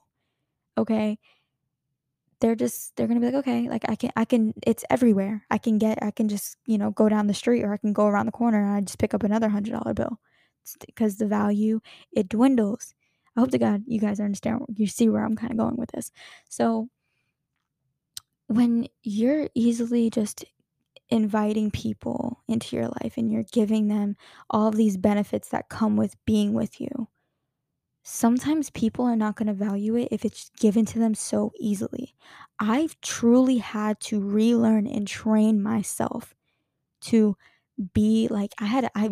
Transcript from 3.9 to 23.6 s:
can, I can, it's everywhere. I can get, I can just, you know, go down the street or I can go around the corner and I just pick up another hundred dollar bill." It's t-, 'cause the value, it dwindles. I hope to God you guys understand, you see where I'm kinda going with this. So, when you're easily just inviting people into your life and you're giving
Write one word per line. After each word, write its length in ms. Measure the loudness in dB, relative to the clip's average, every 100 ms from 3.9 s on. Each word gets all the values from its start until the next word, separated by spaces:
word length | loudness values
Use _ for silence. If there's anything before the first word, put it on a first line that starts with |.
can, 160 | -4 -4 -2
I 80 |
can, 280 | 2 2 2 0 -2
it's 180 | -2 0
everywhere. 540 | 2 4 4 0 -6 -4
I 80 | -2
can 200 | 0 2
get, 240 | 2 0
I 80 | -4
can 180 | -2 -2
just, 280 | -2 -8 -14 -2
you 100 | 0
know, 140 | 0
go 180 | 2 4
down 200 | 4 0
the 60 |
street 280 | 0 2 2
or 100 | 0
I 40 | -2
can 160 | -2
go 140 | 2 2
around 200 | 2 -2
the 60 |
corner 280 | 0 2 2
and 100 | 2
I 60 | 0
just 180 | -2 -2
pick 160 | -2
up 80 | 0
another 260 | 0 2 2
hundred 240 | 0 -2
dollar 220 | -4 -4
bill." 240 | -4 -4 -6 _ _ _ _
It's 140 | -20 -20
t-, 120 | -18
'cause 240 | -2 -2 0
the 80 | -2
value, 520 | 0 0 2 2 0 -4 -20 -6
it 160 | -4 -2
dwindles. 640 | 4 4 4 2 -2 -10 _ _ _ _ 0
I 40 |
hope 100 | 2
to 60 | 2
God 260 | 2 0 -2
you 140 | -2
guys 200 | -2 -2
understand, 420 | -4 -4 -4 -4 -6 -2
you 100 | -2
see 200 | 2 2
where 160 | 2
I'm 120 | 0 -4
kinda 180 | -4 -2
going 200 | -2 -2
with 140 | -6
this. 180 | -8 -12 _ -20 -20 _
So, 400 | -2 0 0 -6 _ _ _ _ _ _ _ _ _ _ _ _ -20 _ _ -2
when 400 | 2 4 2 -2 _
you're 460 | -6 0 2 2 0
easily 560 | 0 2 2 0 2 2
just 340 | 0 -4 -6 -16 _ _ _ _ _ -2
inviting 600 | 0 2 0 0 0 -2
people 720 | -4 -6 -6 -6 -6 -6 -8 -4
into 280 | -4 -4 -4
your 120 | -4 -4
life 140 | -8 -4
and 140 | -2
you're 140 | -2 -2
giving 360 | 0